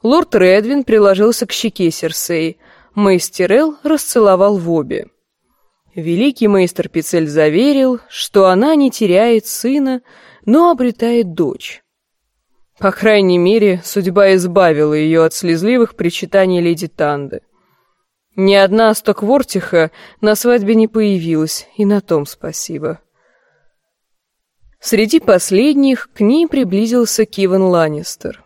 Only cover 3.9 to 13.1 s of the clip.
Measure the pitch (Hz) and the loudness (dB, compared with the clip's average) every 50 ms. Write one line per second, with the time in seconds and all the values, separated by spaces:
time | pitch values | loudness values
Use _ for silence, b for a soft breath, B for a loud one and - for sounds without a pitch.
3.9 | 311 285 - - - 247 220 202 190 180 196 202 208 190 165 170 170 160 147 - | -2 -2 -2 -2 0 2 4 4 4 4 4 2 2 -2 -2 -2 -2 -2 -2 -4
4.9 | - - - _ _ _ _ _ _ _ _ _ _ _ _ _ _ _ _ _ | -8 -10 -10 _ _ _ _ _ _ _ _ _ _ _ _ _ _ _ _ _
5.9 | _ 180 160 165 170 180 240 285 262 - 233 208 202 196 185 175 - - - - | _ -10 -6 -4 -2 0 0 0 0 0 0 2 2 2 0 0 -2 -6 -8 -6
6.9 | - 165 151 - - 170 160 151 147 160 151 156 151 180 247 285 285 269 262 262 | -6 -8 -6 -2 -2 -2 -2 -2 0 0 0 2 2 2 2 2 2 2 0 0
7.9 | 247 233 _ _ - - - - - 208 190 185 185 190 240 302 320 294 277 262 | -2 -4 _ _ -14 -12 -12 -2 2 2 4 4 4 2 2 2 2 2 2 0
8.9 | - - 226 185 180 190 220 240 233 220 - - - - - 240 269 294 269 262 | 0 -2 -2 2 2 2 2 2 2 0 -2 -6 -12 -6 -4 -2 -2 -2 -2 -2
9.9 | 262 247 b b b b b b b b b 202 233 311 339 349 339 240 254 247 | -4 -6 b b b b b b b b b 0 2 4 4 2 2 0 -2 -4
10.9 | 220 - 233 233 240 233 226 180 160 156 165 135 - - - - - - _ _ | -2 -2 -4 -2 0 0 -2 -2 -4 -4 -4 -4 -4 -10 -14 -18 -18 -20 _ _
11.9 | _ _ _ _ _ _ _ _ _ _ _ _ _ _ _ _ _ _ - 190 | _ _ _ _ _ _ _ _ _ _ _ _ _ _ _ _ _ _ -4 -4
12.9 | 185 - - 220 | -2 0 0 2